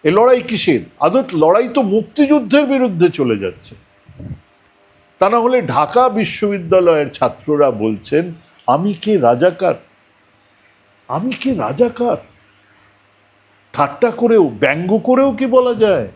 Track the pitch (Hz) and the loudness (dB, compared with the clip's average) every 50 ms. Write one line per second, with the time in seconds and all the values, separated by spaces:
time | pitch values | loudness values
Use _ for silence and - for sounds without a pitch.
0 | - 156 180 208 233 254 254 247 247 - 220 190 - 180 143 107 - - _ _ | 0 2 2 4 4 4 4 2 0 -6 -6 -2 0 0 0 0 -2 -8 _ _
1 | - 165 190 262 - - 180 160 156 160 185 220 254 247 - 285 247 190 196 220 | -2 2 2 0 -2 -2 0 2 2 4 4 2 0 0 -2 -2 0 0 -2 -2
2 | 214 - _ - 294 269 302 294 233 196 254 294 294 254 277 262 254 233 185 160 | -4 -4 _ 0 2 4 4 0 2 2 2 2 2 2 0 0 0 -2 2 2
3 | 180 170 - - 139 120 110 101 98 90 - - - - - - _ _ _ _ | 2 2 2 0 -2 -2 -2 -2 -4 -8 -10 -12 -20 -20 -20 -20 _ _ _ _
4 | _ - - - - - - - _ _ _ _ _ _ _ _ _ _ _ _ | _ -20 -20 -20 -16 -16 -16 -18 _ _ _ _ _ _ _ _ _ _ _ _
5 | _ _ _ _ 185 202 226 240 226 240 254 247 185 - 123 143 151 147 - 240 | _ _ _ _ 0 2 2 0 0 2 0 0 -2 -2 -2 -2 -2 0 2 2
6 | 254 247 202 220 202 165 - - 214 208 202 190 170 165 190 185 180 175 160 151 | 2 2 0 -2 -4 -4 -4 -4 -4 -4 -4 -6 -2 2 2 4 4 4 2 2
7 | 147 127 - - - 120 - - - 151 151 147 143 135 117 104 107 110 110 104 | -2 -4 -4 -4 -4 -4 -4 -6 -6 -4 0 2 2 0 0 -2 -4 -4 -4 -6
8 | - - 143 156 175 180 165 - _ _ _ _ _ - 127 147 180 208 196 165 | -6 -2 -2 -2 -2 -4 -10 -16 _ _ _ _ _ -2 -2 0 0 -4 -4 -4
9 | - 214 214 175 123 117 120 120 160 185 165 - 190 170 - - _ _ _ _ | -2 0 0 2 2 2 2 4 2 0 0 0 -2 -2 -2 -4 _ _ _ _
10 | _ _ _ _ _ _ _ _ _ _ _ _ _ _ _ _ _ _ _ _ | _ _ _ _ _ _ _ _ _ _ _ _ _ _ _ _ _ _ _ _
11 | _ - 127 156 208 262 233 - - 269 254 - 214 220 - 151 247 233 - - | _ -8 -8 -6 -6 -6 -8 -4 -4 -4 -2 -2 -4 -6 -2 -2 -2 -2 -2 -4
12 | 240 240 170 - - _ _ _ _ _ _ _ _ _ _ _ _ _ _ _ | -4 -4 -4 -6 -8 _ _ _ _ _ _ _ _ _ _ _ _ _ _ _
13 | _ _ _ _ _ _ _ _ _ _ _ _ _ _ - - 143 131 - - | _ _ _ _ _ _ _ _ _ _ _ _ _ _ -2 -2 -2 -2 0 -2
14 | 247 233 226 233 233 226 226 214 175 135 110 98 143 131 143 160 180 180 208 220 | -2 -2 0 0 0 2 4 4 2 2 0 0 0 0 0 -2 -2 -2 -2 -2
15 | - 247 254 247 269 277 226 208 262 247 240 254 254 247 240 208 220 208 185 139 | 2 2 2 2 2 0 0 -2 -2 0 2 2 2 0 0 0 0 0 0 -2
16 | 107 95 - | -4 -8 -12